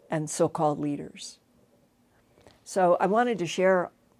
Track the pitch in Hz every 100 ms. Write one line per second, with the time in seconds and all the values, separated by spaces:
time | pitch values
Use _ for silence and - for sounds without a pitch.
0 | - 160 151 - 160 - 151 147 147 143
1 | 156 - - - _ _ _ _ _ _
2 | _ _ _ _ - _ - 202 175 175
3 | 190 214 247 202 165 - 185 185 165 _
4 | _